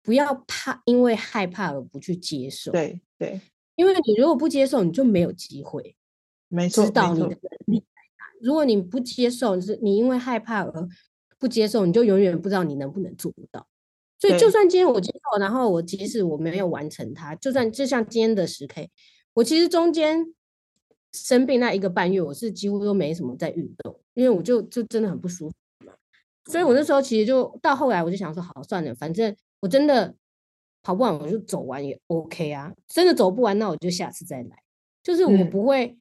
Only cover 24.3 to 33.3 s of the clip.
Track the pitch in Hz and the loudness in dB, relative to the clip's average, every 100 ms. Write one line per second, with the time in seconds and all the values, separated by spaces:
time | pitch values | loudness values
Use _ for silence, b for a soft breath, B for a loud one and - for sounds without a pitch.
24.3 | 196 165 240 190 - 220 226 220 - 175 | 2 2 -2 -2 -8 -6 -4 -4 -4 -8
25.3 | 175 151 - _ _ - _ _ _ _ | -10 -14 -16 _ _ -20 _ _ _ _
26.3 | _ - 320 349 247 302 277 269 220 214 | _ -8 -2 0 0 2 0 0 -2 0
27.3 | 262 240 - 320 269 277 185 165 190 175 | 0 -2 -4 -2 0 0 0 -2 -6 -8
28.3 | 160 180 - 156 190 151 117 151 165 226 | -10 -14 -16 -10 -8 -8 -8 -8 -4 -4
29.3 | 202 _ _ 190 269 294 262 180 - _ | -6 _ _ 0 2 4 2 0 -8 _
30.3 | _ _ _ _ _ - 185 247 151 147 | _ _ _ _ _ -6 0 0 -2 -4
31.3 | 214 214 165 127 131 143 - _ 165 160 | -6 -6 -8 -8 -10 -10 -12 _ -6 -6
32.3 | - 156 143 147 - _ - 359 302 190 | -8 -8 -8 -12 -18 _ 2 4 4 2